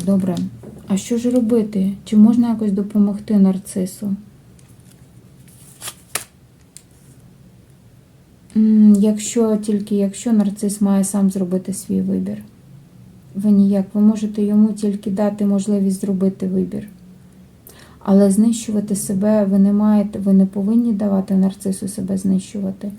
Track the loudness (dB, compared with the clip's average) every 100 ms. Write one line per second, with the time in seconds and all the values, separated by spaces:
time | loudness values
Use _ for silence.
0 | -2 -2 0 -4 -6 -10 -20 -16 -6 -4
1 | -2 -4 0 0 2 0 0 -2 -4 -4
2 | 0 6 6 6 2 0 -2 -2 -2 0
3 | 0 0 -2 2 4 2 -4 -6 -6 -6
4 | -8 -8 -10 -20 -20 -20 -20 -20 -20 -20
5 | -20 -20 -20 -20 -20 -20 -20 -20 -18 -18
6 | _ -14 -14 _ _ _ _ -20 _ -20
7 | -20 -20 -20 -20 -20 -20 _ _ -20 _
8 | _ _ _ _ -6 0 2 6 6 6
9 | 4 0 -4 -2 0 0 -2 -4 -2 -2
10 | -2 -4 -2 0 0 -2 -6 -2 0 2
11 | 0 0 0 0 -2 -4 -6 -10 -4 -2
12 | -2 -2 -4 -8 -14 -20 -20 -20 -20 -20
13 | -20 -20 -16 -4 2 4 4 2 -2 2
14 | 2 2 -2 -2 0 2 2 0 -4 -4
15 | -4 -2 -2 0 0 0 0 0 0 -2
16 | -2 -2 -2 -2 -4 -2 -4 -6 -12 -18
17 | -20 -20 -20 -20 -20 -20 -20 -20 -20 -10
18 | 2 4 4 4 2 0 -4 -4 -4 -6
19 | -4 -2 0 2 2 2 4 2 2 2
20 | 0 -4 2 4 2 0 -2 0 0 -2
21 | -2 -2 0 0 0 -2 -6 -6 -6 -8
22 | -6 -4 0 -2 -2 -8 -8 -8 -12